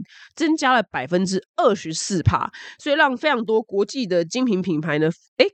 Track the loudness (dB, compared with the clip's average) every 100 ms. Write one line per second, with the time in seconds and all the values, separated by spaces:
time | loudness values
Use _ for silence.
0 | -8 -18 -14 -2 0 2 2 2 0 -6
1 | -2 0 0 -4 -6 0 2 2 -4 -8
2 | -4 0 2 0 -2 -10 -20 -10 -2 2
3 | 2 0 0 0 0 0 0 -2 -2 -4
4 | -2 0 0 0 0 0 0 -2 0 0
5 | 0 -2 _ 0 0